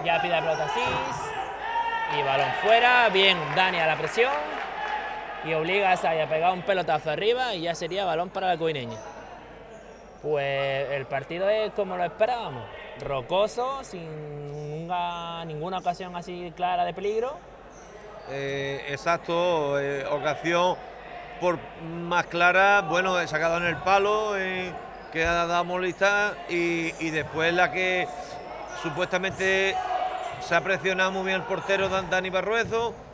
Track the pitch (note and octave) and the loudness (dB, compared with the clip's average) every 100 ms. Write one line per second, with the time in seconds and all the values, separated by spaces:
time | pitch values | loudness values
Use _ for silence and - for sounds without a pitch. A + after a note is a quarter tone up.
0 | E3+ E3 F3 E3+ D#3+ D#3 D3+ - B3 - | 2 2 2 2 2 0 0 0 0 -2
1 | - - A4 A4 F#4+ - - - - - | -4 -4 -6 -6 -8 -8 -4 -2 -2 -2
2 | - D3+ C#3 C3+ C#3 - G3+ A3+ A#3+ B3 | -2 -2 0 2 0 0 4 6 6 6
3 | A#3 F#3+ G3 F3+ D3+ D3 F#3 F3+ D#3+ D#3 | 4 6 6 4 2 2 2 2 2 2
4 | D#3 - A#3+ D4 D4+ - - - - - | -2 2 2 2 -4 -6 -6 -6 -4 -4
5 | - - - - D#3 D#3+ D#3+ G3 G3 F3+ | -6 -8 -10 -8 -2 -2 2 2 4 4
6 | F3+ D#3+ D3+ D#3 E3+ F#3 F3 F#3+ D#3+ D#3 | 4 2 2 2 2 2 2 0 2 0
7 | D#3 D3+ G3+ A#3+ B3+ G3 E3 E3 E3+ F#3 | 0 0 2 2 0 -2 -2 -2 -4 -2
8 | F#3+ D#3+ F3+ G3 F#3 E3+ E3 D3+ A#2 A2 | 0 0 -2 0 0 2 2 0 -4 -8
9 | - - - - - - - - - - | -12 -14 -14 -16 -16 -18 -18 -18 -18 -18
10 | - - D3 D3 C#3 C#3 C#3 C3+ C3+ C#3 | -20 -10 -2 0 0 0 0 0 -2 -4
11 | C3 C3+ C3+ E3 G3 A3 G#3+ G#3 F#3+ F#3 | -2 -6 -4 -2 2 2 0 -2 -4 0
12 | F3 - A3 A#3+ G3 B2+ G#2 - - - | -2 0 0 0 -4 -8 -10 -12 -14 -10
13 | C3 C#3 B2 F3+ G#3 A3+ B3+ C4+ C4 F#3 | -6 -6 0 2 2 0 -4 -4 -8 -12
14 | D#3+ D#3 D3+ D3 D3 D3 D3 D3+ E3+ F3+ | -10 -10 -10 -10 -8 -8 -8 -8 -4 -2
15 | F3 F3 E3+ E3+ E3 D3+ E3 F#3 F3 F3 | -2 -4 -8 -8 -8 -6 -4 -2 -2 -2
16 | F#3 F3+ F3 F3+ F3 D#3 F3+ F3+ F3 F3 | -6 -8 -8 -8 -10 -4 0 0 0 0
17 | G3 A3 B3 D#4 - - - - - - | -2 0 -2 -6 -14 -18 -18 -18 -18 -18
18 | - - - C3+ C#3 C#3 C#3 C#3 C#3+ C#3 | -16 -16 -10 -6 -4 -2 -4 -4 -6 -4
19 | E3+ E3+ E3+ E3+ F3+ E3 C#3+ C#3+ C#3 C#3 | 0 0 2 2 4 4 2 2 2 0
20 | C3+ D3 D3 C#3+ D#3+ E3+ F3+ E3+ - - | 0 0 0 0 2 4 4 2 -6 -14
21 | - - - - F3 E3+ - - E3 E3+ | -14 -14 -14 -2 0 0 -4 -12 -10 -8
22 | E3+ E3+ E3 E3+ F3 F3+ G3 G3+ E3+ E3+ | 0 0 0 4 6 8 8 6 6 2
23 | F#3 F3+ E3 D#3 E3 E3+ F3 D#3+ F#3 G3 | 4 2 0 2 2 2 0 0 4 6
24 | G3 G#3+ G#3+ G3+ F#3 F#3 F#3 D#3 - - | 6 2 2 0 0 -2 -4 -6 -12 -14
25 | - D#3+ E3 E3+ E3+ F3 F3 F3+ F3+ E3+ | -8 0 2 2 4 2 2 0 -2 4
26 | G3 G3+ G#3 F#3 - F3 E3+ E3+ E3 D#3+ | 4 6 2 -2 -2 0 2 0 -2 -2
27 | D#3+ D#3 D3 D3+ D#3+ F3 F3 F3 F#3 F#3 | -2 -2 -2 0 2 4 4 2 0 0
28 | F3 - - - - - - - E3+ D3+ | -2 -6 -10 -10 -12 -12 -10 -6 -6 -2
29 | F3+ F#3 F#3+ F#3 F#3+ F#3+ F#3+ F#3+ - - | 0 0 -2 0 2 4 2 0 -2 -2
30 | - - - - - E3+ F3+ F#3 E3+ F#3 | -2 -4 -8 -8 0 0 2 0 0 2
31 | F#3 F#3+ F#3 F#3+ - F#3 - G3 F#3+ F#3+ | 2 2 0 -2 0 -4 2 2 2 0
32 | F3+ F#3 F#3 F#3 F3+ A3+ G3 A3+ A#3 - | 2 0 2 0 0 0 0 0 -2 -6
33 | - | -16